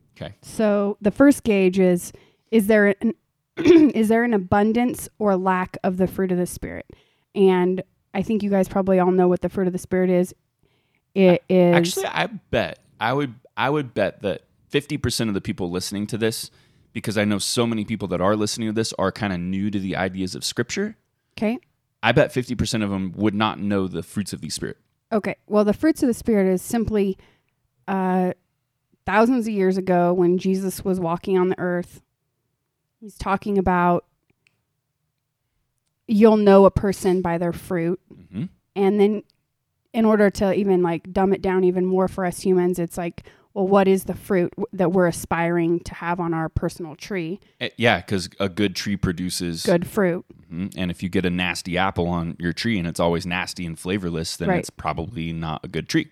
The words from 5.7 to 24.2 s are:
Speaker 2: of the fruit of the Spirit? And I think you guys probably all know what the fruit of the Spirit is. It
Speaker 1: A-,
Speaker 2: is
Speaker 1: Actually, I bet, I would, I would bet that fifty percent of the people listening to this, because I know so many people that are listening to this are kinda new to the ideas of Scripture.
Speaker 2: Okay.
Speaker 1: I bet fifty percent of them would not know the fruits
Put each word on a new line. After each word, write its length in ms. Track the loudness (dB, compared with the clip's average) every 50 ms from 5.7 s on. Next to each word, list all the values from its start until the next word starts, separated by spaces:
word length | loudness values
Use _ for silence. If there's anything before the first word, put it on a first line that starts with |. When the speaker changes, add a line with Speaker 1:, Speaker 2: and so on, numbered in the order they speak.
| -6 -6 -4
Speaker 2:
of 140 | -4 0
the 100 | 0 -2
fruit 240 | -2 -2 -2 -2 -2
of 60 | 0
the 80 | -2 -2
Spirit? 400 | -4 -6 -10 -12 -12 -12 -12 -14 -16 -20 _ _ _ _ _ _ _ 0
And 480 | 4 4 6 6 4 2 2 0 -2 -6 _ _ _ _ _ -6
I 80 | -4
think 220 | -2 -2 -2 -2 0
you 60 | 0
guys 180 | 2 0 0
probably 320 | 0 0 -2 0 2 2 4
all 120 | 4 4
know 160 | 4 4 4
what 140 | 4 2 0
the 80 | -2 -4
fruit 180 | -4 -2 -2
of 60 | -2 -2
the 60 | -4
Spirit 300 | -6 -2 -2 0 2 2
is. 240 | 2 2 0 0 -4 _ _ _ _ _ _ _ _ _ _ _ _ _ _ _ 2
It 280 | 6 6 6 6 6 2 2
Speaker 1:
A-, 40 | 4
Speaker 2:
is 220 | 4 6 6 6
Speaker 1:
Actually, 300 | 4 2 0 -2 -4 -6
I 200 | -4 -4 -4 -4
bet, 520 | -4 -6 -12 -8 _ -2 -2 -2 -2 -6 -12 _ _ _ -4
I 140 | -2 -2 0
would, 220 | 0 -2 -4 -8 -12 _ _ _
I 120 | -4 -2 0
would 240 | 0 -2 -4 -4 -2
bet 280 | -2 -2 -2 -2 -4
that 220 | -4 -4 -4 -6 _ _ _ _ _ _
fifty 280 | -4 -4 -2 -4 -6
percent 320 | -4 -4 -4 -2 -2 -2 -2
of 40 | -4
the 80 | -4
people 300 | -4 -6 -6 -6 -6 -6
listening 340 | -6 -6 -6 -6 -6 -8 -6
to 100 | -6 -4
this, 340 | -2 -2 -2 -2 -4 -10 -14 _ _ _ _ _ _ _ _ -12
because 240 | -10 -6 -4 -2
I 80 | -2 0
know 140 | 0 0 -2
so 260 | -4 -2 -2 -2 -2
many 200 | 0 -2 -4 -4
people 220 | -6 -6 -6 -4 -4
that 120 | -2 0
are 140 | 0 0 0
listening 340 | 0 -2 -4 -4 -4 -6 -4
to 40 | -2
this 200 | -2 -4 -4 -4 -2
are 120 | -2 -2
kinda 260 | -2 -2 -4 -4 -4
new 320 | -4 -4 -4 -4 -4 -4 -4
to 80 | -4 -4
the 160 | -4 -4 -4
ideas 400 | -4 -4 -4 -4 -6 -6 -6 -8
of 80 | -8 -10
Scripture. 500 | -6 -6 -6 -6 -4 -6 -6 -6 -6 -8 _ _ _ _ _ _ _ _
Speaker 2:
Okay. 200 | -6 -6 -6 -6 -6 -12 _ _ _ _ _ _ _ 0
Speaker 1:
I 80 | 2
bet 200 | 4 4 2 2
fifty 220 | 0 -4 -6 -4 -4
percent 280 | -4 -4 -2 -2 -2 -2
of 60 | -2
them 220 | -2 -4 -4 -6 -4
would 180 | -2 -2 0 0
not 260 | 0 -2 -2 -2 -4
know 280 | -4 -2 -2 -2 -2
the 160 | -4 -6 -8 -10
fruits 280 | -8 -8 -8